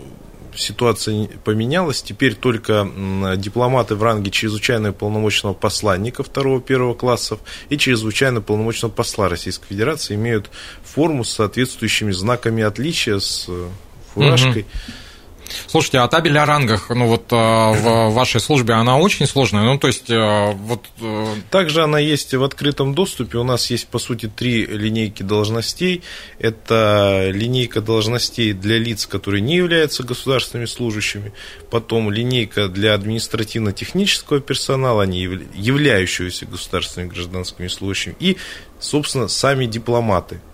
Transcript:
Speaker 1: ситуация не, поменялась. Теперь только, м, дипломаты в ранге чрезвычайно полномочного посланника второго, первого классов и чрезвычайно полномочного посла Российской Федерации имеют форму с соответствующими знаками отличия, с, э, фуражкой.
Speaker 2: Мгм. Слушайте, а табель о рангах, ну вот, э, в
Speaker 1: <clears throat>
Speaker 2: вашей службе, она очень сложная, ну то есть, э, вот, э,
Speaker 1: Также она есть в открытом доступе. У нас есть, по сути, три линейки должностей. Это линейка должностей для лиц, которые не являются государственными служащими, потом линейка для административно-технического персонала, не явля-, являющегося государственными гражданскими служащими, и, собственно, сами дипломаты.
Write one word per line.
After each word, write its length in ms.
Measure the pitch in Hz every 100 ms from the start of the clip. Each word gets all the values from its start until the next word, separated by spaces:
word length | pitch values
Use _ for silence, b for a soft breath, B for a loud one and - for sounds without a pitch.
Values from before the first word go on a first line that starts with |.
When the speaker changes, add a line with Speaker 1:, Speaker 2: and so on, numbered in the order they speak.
| 67 - - - - -
Speaker 1:
ситуация 600 | - 104 120 104 - 107
не, 120 | 101
поменялась. 720 | - - 107 117 170 170 117
Теперь 340 | - 101 135 110
только, 380 | 131 113 -
м, 680 | 107 98 95 98 95 95 95
дипломаты 560 | 101 120 123 131 113 104
в 80 |
ранге 280 | 113 110 101
чрезвычайно 600 | - 110 107 - 117 107
полномочного 640 | 92 104 107 107 - 104
посланника 720 | 92 107 - 107 92 110 123
второго, 360 | - - 139 131
первого 320 | 127 131 123
классов 460 | 117 127 117 - 110 - B B
и 80 | 147
чрезвычайно 640 | 135 117 110 - 135 120
полномочного 500 | 107 107 110 107 113
посла 380 | 104 110 - 95
Российской 380 | 87 95 - -
Федерации 460 | 98 120 156 - 104
имеют 340 | 117 110 - B B B
форму 400 | - - 160 143
с 80 | 110
соответствующими 800 | - 104 - 127 - 110 - 107
знаками 520 | 90 104 120 117 113
отличия, 560 | 107 104 147 165 - 101
с, 260 | - - -
э, 200 | 90 87 95 - - -
фуражкой. 500 | - 143 127 131 110
Speaker 2:
Мгм. 320 | 101 B B B B B B - B B B
Слушайте, 300 | 160 139 131
а 80 | 120
табель 300 | - 165 147
о 80 | 151
рангах, 440 | 147 127 107 -
ну 160 | 120 117
вот, 180 | 113 -
э, 60 | 117
в 720 | 113 113 110 107 113 113 110
Speaker 1:
<clears throat> 40 |
Speaker 2:
вашей 260 | 107 110 117
службе, 340 | - 147 117
она 240 | 113 120 131
очень 300 | 196 - 143
сложная, 360 | 139 123 104
ну 140 | 110 139
то 100 | 143
есть, 220 | - -
э, 420 | 117 107 104 104
вот, 320 | 98 107 117 - -
э, 240 | 113 107 110 107 92
Speaker 1:
Также 340 | 190 165 156
она 160 | 156 151
есть 340 | 151 143 -
в 80 | 131
открытом 540 | 135 - 143 143 139 139
доступе. 420 | 190 - 113 117
У 60 |
нас 260 | 123 120 -
есть, 180 | 120 -
по 100 | 117
сути, 320 | - 120 110
три 320 | - 123 117 98
линейки 580 | 101 110 113 107 101
должностей. 800 | 98 104 104 113 110 - 180 180 B B B B
Это 920 | 113 110 - 113 107 104 101 98 95
линейка 480 | 95 117 127 120 -
должностей 720 | 107 113 107 120 - - 110
для 240 | 95 101 113
лиц, 280 | 113 104 -
которые 360 | 98 101 101
не 160 | 110 175
являются 460 | 180 165 151 -
государственными 640 | 123 123 127 131 - 123 117
служащими, 640 | - 120 107 - 104 107 - B B -
потом 400 | 117 113 117 107
линейка 580 | 104 120 127 104 - 101
для 240 | 92 107
административно-технического 1500 | 104 101 113 - 117 110 117 104 95 - 180 202 - - 143
персонала, 640 | 131 131 - 135 131 107
не 180 | 98 90
явля-, 260 | 92 92 71
являющегося 920 | 82 107 139 147 104 92 - 90 - -
государственными 640 | 95 - 90 - - 87
гражданскими 560 | 90 87 92 90 - 90
служащими, 480 | - 98 95 - -
и, 180 | 180 185 B B B -
собственно, 480 | - 147 147 135 104
сами 380 | - 135 135 123
дипломаты. 760 | 110 117 120 117 92 - 85 -